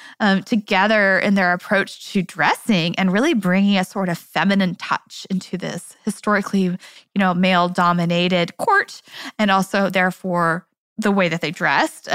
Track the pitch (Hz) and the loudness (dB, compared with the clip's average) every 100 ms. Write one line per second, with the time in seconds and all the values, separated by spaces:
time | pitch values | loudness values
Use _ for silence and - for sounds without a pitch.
0 | - - 208 190 185 226 - 190 208 220 | -18 -2 0 0 0 -2 0 0 2 2
1 | 196 190 202 196 180 180 - 196 - - | 2 2 2 2 2 0 0 -2 -2 -8
2 | - 202 180 - 151 - - 196 165 - | -6 -4 -4 -2 0 0 0 0 0 0
3 | 190 190 294 262 175 185 202 202 185 208 | 0 2 0 0 0 2 2 2 -2 -4
4 | 185 165 - 156 175 196 185 170 - - | -4 -4 -6 -2 0 2 0 -2 -6 -6
5 | _ - - 185 - 180 170 175 - - | _ -18 -6 -6 -6 -8 -8 -10 -12 -12
6 | - - - 202 - 196 185 180 - - | -8 -6 -2 -2 0 0 0 -2 -10 -20
7 | _ - 190 175 185 180 175 180 175 175 | _ -2 0 2 2 4 2 2 2 2
8 | 170 175 180 180 175 - - 403 - - | 0 0 2 0 -2 -4 0 2 0 -8
9 | - - 277 - 208 196 190 202 196 185 | -20 -16 -14 -2 2 2 2 0 0 2
10 | 185 180 190 175 165 165 - _ _ - | 0 -2 -4 0 0 0 -6 _ _ -4
11 | 220 202 180 165 156 180 165 143 320 - | 0 2 0 0 -4 -4 0 0 0 -4
12 | - | -4